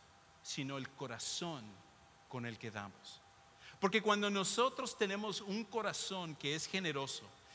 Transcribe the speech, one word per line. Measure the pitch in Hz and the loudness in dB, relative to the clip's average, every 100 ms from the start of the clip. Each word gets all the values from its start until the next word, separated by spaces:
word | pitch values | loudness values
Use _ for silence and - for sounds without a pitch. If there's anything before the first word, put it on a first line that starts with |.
| - - - - | -20 -20 -20 -16
sino | - - 139 139 | -8 -4 -2 -2
el | 127 | -4
corazón | - 135 113 - - 175 151 107 98 - - - - - | -6 -6 -4 -4 -2 -2 -6 -8 -16 -20 -20 -20 -20 -8
con | 127 120 | -4 -4
el | 110 | -6
que | 117 | -6
damos. | 104 101 92 - - - - - - - - | -6 -6 -8 -16 -16 -18 -20 -20 -20 -18 2
Porque | 196 214 | 4 6
cuando | 208 208 208 | 6 6 6
nosotros | 202 185 - 254 254 247 - | 4 4 6 4 4 -4 0
tenemos | 208 202 214 180 | 0 2 -2 -2
un | 202 202 | -2 -2
corazón | 220 233 214 - - 190 170 147 | -2 0 0 0 -2 -2 -4 -4
que | 143 | -2
es | 156 - | 0 0
generoso, | 190 180 139 139 - 101 - - | 0 0 0 -2 -4 -10 -18 -20